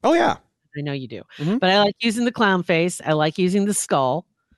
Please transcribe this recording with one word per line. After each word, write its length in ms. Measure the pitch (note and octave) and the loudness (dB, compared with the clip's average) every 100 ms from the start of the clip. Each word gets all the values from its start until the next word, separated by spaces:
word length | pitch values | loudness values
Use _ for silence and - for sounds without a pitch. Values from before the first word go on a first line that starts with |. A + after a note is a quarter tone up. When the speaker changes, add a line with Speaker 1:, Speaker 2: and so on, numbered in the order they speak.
Speaker 1:
Oh, 100 | B3+ | 0
yeah. 240 | E4+ E4+ - _ _ _ D3 | 2 0 -2 _ _ _ -10
Speaker 2:
I 40 | |
know 120 | C#3+ | -8
you 140 | C#3 A#2+ | -8 -10
do. 140 | G#2 - - | -14 -16 -8
Speaker 1:
Mm-hmm. 200 | D3+ A#3+ | -4 0
Speaker 2:
But 120 | F#3 | 2
I 100 | G3+ | 4
like 160 | G3+ - | 2 0
using 240 | A#3 A3 A#3+ | -2 0 -2
the 60 | |
clown 320 | - G#3 F#3 | 0 2 2
face. 380 | F3 E3 F3 - - | 2 2 0 -2 -2
I 60 | |
like 240 | D3+ D#3 F3 | 0 0 0
using 280 | F3+ G3+ G3+ | 0 2 0
the 80 | |
skull. 520 | G3 - D#3 C3 D3+ - _ _ | -2 0 0 2 -2 -6 _ _